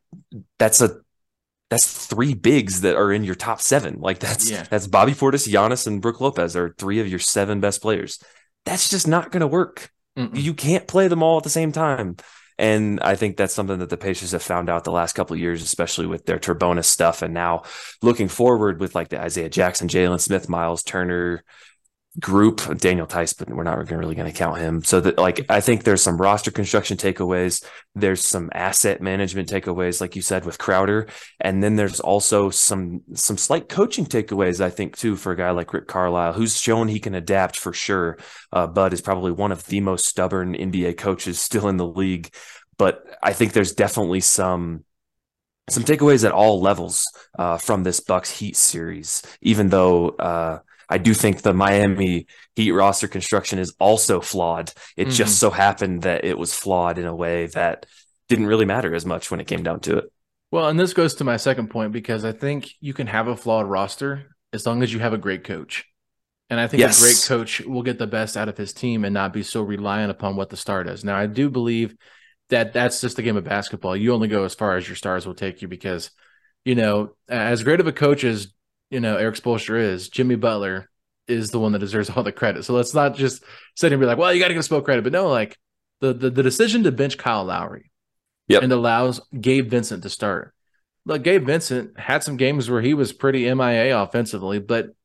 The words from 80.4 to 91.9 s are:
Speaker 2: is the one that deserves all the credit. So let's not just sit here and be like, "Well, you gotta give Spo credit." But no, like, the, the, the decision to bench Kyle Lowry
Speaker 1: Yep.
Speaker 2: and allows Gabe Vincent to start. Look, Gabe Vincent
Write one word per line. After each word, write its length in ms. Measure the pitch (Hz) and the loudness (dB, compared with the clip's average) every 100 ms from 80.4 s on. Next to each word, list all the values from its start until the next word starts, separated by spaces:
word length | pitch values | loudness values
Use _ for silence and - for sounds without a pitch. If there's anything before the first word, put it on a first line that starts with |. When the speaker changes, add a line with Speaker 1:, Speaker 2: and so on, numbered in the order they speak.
| 117 107 98 95 - _ _ _ - | 0 0 -4 -6 -10 _ _ _ -4
Speaker 2:
is 220 | 117 107 | -4 -2
the 100 | 120 | -2
one 120 | 110 | 0
that 80 | 104 | 0
deserves 320 | 98 107 101 | -2 -4 -2
all 100 | 113 | -2
the 100 | 104 | -4
credit. 320 | - 117 92 | -2 -2 -2
So 100 | - | -2
let's 200 | 123 123 | 0 0
not 220 | 151 143 135 | 2 0 0
just 280 | 135 123 - - - - | -4 -4 -16 -20 -20 -2
sit 120 | 170 | 2
here 80 | 143 | 4
and 40 | |
be 60 | 127 | 4
like, 140 | 117 | 4
"Well, 120 | 175 | 4
you 80 | 180 | 4
gotta 140 | 180 | 2
give 80 | 165 | 0
Spo 240 | 151 151 139 | 0 -2 2
credit." 180 | 127 | 0
But 80 | 113 | 2
no, 160 | 170 190 | 0 2
like, 300 | 123 107 - _ _ _ _ | 0 -2 -8 _ _ _ _
the, 120 | 131 | -2
the, 160 | 120 127 | 0 0
the 140 | 123 | 2
decision 400 | 135 131 220 233 | 2 4 2 4
to 80 | 196 | 2
bench 260 | 127 139 - | 2 -2 -2
Kyle 260 | 127 110 | -2 -2
Lowry 460 | 92 90 87 - _ _ _ _ _ _ _ | -2 -4 -6 -12 _ _ _ _ _ _ _
Speaker 1:
Yep. 140 | 101 | 4
Speaker 2:
and 100 | 127 | 6
allows 500 | 123 117 117 127 123 - 135 | 2 4 2 2 -2 -10 -4
Gabe 300 | 113 135 113 | 0 2 2
Vincent 320 | 120 110 98 | -2 -2 -8
to 60 | 95 | -10
start. 440 | - 104 90 - _ _ _ _ _ | -6 -4 -4 -8 _ _ _ _ _
Look, 200 | - 151 | -6 -2
Gabe 240 | 131 190 127 | 2 2 4
Vincent 520 | 165 165 127 113 | -2 0 -4 -6